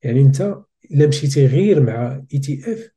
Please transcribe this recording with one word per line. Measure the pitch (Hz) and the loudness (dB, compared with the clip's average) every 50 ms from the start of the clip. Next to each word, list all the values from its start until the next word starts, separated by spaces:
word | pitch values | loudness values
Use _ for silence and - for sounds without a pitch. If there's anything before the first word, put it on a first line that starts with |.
| - | -6
يعني | 117 117 131 | -2 2 4
انت | 139 135 135 - 196 202 196 - - _ _ _ _ _ | 4 4 4 2 -2 -6 -6 -8 -14 _ _ _ _ _
الا | 139 143 151 147 | 0 2 2 2
مشيتي | 143 - 147 139 - 147 139 123 | 2 -2 -4 -2 0 2 2 2
غير | 127 165 196 214 185 151 131 | 2 2 2 2 2 2 2
مع | 113 110 117 123 123 135 139 - - 143 | 0 -2 -4 -6 -8 -8 -12 -12 -8 -8
اي | 139 | -6
تي | - 147 139 - - 233 220 | -6 -6 -8 -8 -8 -8 -8
اف، | 226 - - _ | -8 -10 -16 _